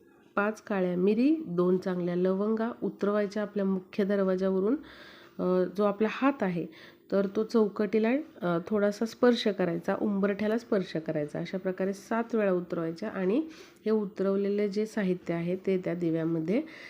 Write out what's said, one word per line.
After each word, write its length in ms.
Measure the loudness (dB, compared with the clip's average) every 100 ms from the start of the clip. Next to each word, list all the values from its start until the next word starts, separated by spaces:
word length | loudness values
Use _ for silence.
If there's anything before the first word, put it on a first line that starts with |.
| -20 -20 -6 -2
पाच 260 | -2 -4
काळ्या 360 | -4 -2 0 2
मिरी, 380 | 2 4 4 2 0
दोन 300 | 0 4 2
चांगल्या 380 | 0 -2 -2 0
लवंगा 560 | 0 0 0 0 -2 -4
उतरवायच्या 600 | -6 -2 0 0 0 -4
आपल्या 220 | -4 -2 0
मुख्य 380 | 0 -2 -2
दरवाजावरून. 720 | 0 2 2 2 2 2 2 0 -4 -18 -20 -20 -18 -4
अ, 240 | 0 2 0 0
जो 60 |
आपला 240 | 0 2 -2
हात 320 | 2 0 2
आहे 500 | -2 -2 -6 -12 -20 -20 -2
तर 160 | 0 0 -2
तो 80 |
चौकटीला, 640 | 0 2 2 0 0 2 2 0 -2 -4
अ, 160 | -2 0 0
थोडासा 380 | 2 2 0 -4
स्पर्श 420 | 2 4 4 0
करायचा, 480 | 0 0 0 -2 -2
उंबरठ्याला 560 | 0 2 0 0 0 -2
स्पर्श 400 | 0 0 0 -4
करायचा. 420 | -4 -4 -4 -4
अशा 180 | -6 -4
प्रकारे 360 | -4 -2 -2
सात 420 | -4 -4 -4 0 0
वेळा 160 | 2
उतरवायच्या 580 | 2 0 -4 -4 -4 -8
आणि 280 | -2 0 0 -2 -10 -20 -8 0
हे 60 |
उतरवलेलं 760 | 0 0 -2 0 2 0 0 0
जे 180 | 0 -2
साहित्य 480 | 0 0 0 -2
आहे 220 | -2 -2 -2
ते 220 | 0 0
त्या 160 | 0
दिव्यामध्ये 680 | -2 0 0 0 0 0 0 -2 -10 -20